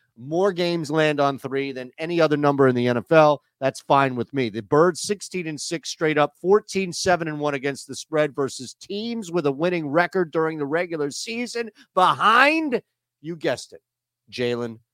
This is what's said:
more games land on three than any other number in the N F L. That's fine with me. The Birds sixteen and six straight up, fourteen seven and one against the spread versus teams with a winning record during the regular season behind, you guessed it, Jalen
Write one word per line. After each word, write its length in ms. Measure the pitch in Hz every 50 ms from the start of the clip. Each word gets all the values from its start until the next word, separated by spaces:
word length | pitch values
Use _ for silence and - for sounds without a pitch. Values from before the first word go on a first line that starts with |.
| _ _ _
more 340 | 117 120 139 160 175 190 202
games 400 | 185 165 180 175 170 170 156 135
land 300 | 156 160 156 151 151 143
on 180 | 143 139 139 -
three 320 | - 127 135 139 139 139
than 220 | 135 131 127 127 -
any 240 | - 160 165 175 170
other 160 | 160 151 151
number 300 | 147 147 143 143 139 139
in 80 | 131 123
the 140 | 123 123 123
N 80 | 123
F 160 | 120 101 - 165
L. 280 | 160 151 151 151 - - _ _ _
That's 220 | 135 135 131 - -
fine 340 | - 147 139 139 135 127
with 180 | 123 113 - -
me. 140 | 139 127 110
The 140 | 95 113 107
Birds 400 | - 147 147 165 185 160 - -
sixteen 440 | - 208 185 - - - 185 170
and 140 | 160 156 135
six 300 | - - 175 151 - -
straight 280 | - - 170 156 151 147
up, 140 | 147 147 - _
fourteen 520 | - 180 202 214 214 - - 190 190 175 156
seven 360 | - - 196 180 165 165 156
and 100 | 151 147
one 160 | 147 147 143
against 320 | 135 123 143 135 - -
the 80 | - 127
spread 400 | - - - 156 151 151 147 -
versus 400 | 147 139 127 - - 131 - -
teams 560 | _ - - 196 202 220 233 233 226 202 170
with 160 | 165 175 143
a 60 | 147 135
winning 340 | 135 165 180 180 170 156
record 460 | 143 135 170 175 170 - 190 180 156 135
during 260 | 165 160 160 160 156
the 80 | 147
regular 460 | 139 151 170 185 170 165 151 147 147 143
season 580 | - - 226 226 233 247 220 - 233 233 220 - _ - _ _
behind, 880 | 185 185 170 147 131 170 202 226 247 269 294 311 320 320 294 240 202 - _ _ _ _ _ _ _
you 160 | 143 156 175
guessed 360 | 156 156 160 127 - - - -
it, 100 | - _ _ _ _ _ _ _ _ _ _
Jalen 520 | 101 120 123 120 120 117 120 117 113 117 _ _